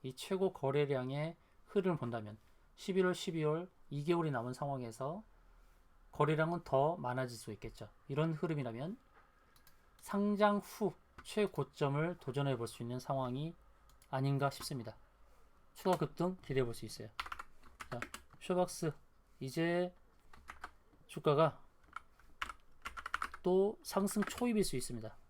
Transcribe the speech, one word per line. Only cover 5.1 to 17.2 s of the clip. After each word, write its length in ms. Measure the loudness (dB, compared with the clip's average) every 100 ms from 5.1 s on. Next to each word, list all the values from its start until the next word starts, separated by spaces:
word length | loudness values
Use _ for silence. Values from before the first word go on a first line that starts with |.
| -6 -12 -20 -20 -20 -20 -20 -20 -20 -20
거래량은 500 | 0 2 4 2 0
더 320 | 2 4 4 2
많아질 400 | -2 -2 -2 -6
수 160 | -10
있겠죠. 360 | -10 -10 -12 -16 -18 -6
이런 260 | 0 0
흐름이라면 640 | 0 -2 -2 -2 -6 -8 -10 _ -20 -20 _ _ -20 -20 -20 -20 -20
상장 580 | -4 0 2 6 6 6
후 360 | -2 -2 -2 -2 -18 -18
최고점을 920 | -6 0 0 0 -4 0 0 2 0 -2
도전해 380 | -4 0 0 0
볼 120 | -2
수 140 | -6
있는 180 | -6 -6
상황이 540 | -2 -2 0 -2 -4 -8 -20 -20 -20 -20 -6
아닌가 400 | 0 2 2 2
싶습니다. 440 | 0 -6 -6 -8 -12 -20 _ -20 -20 -20 -20 -20
추가 220 | -4 2 2
급등 400 | 2 0 -2 -2
기대해 220 | -2 0
볼 100 | 0
수 120 | -2 -8
있어요. 220 | -10 -12 -8